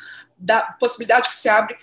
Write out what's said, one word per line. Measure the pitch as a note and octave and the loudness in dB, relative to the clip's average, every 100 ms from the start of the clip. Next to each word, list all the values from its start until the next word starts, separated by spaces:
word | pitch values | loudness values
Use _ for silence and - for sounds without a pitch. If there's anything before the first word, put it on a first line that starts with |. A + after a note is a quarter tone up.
| - - - _ | -18 -20 -20 _
da | F#3 A3 | 0 0
possibilidade | - - A#3+ A#3 A3+ A#3+ A#3+ | -2 -4 -2 -2 0 2 2
que | - | -2
se | B3 | 2
abre | G#3+ A3 A#3+ | 0 0 -8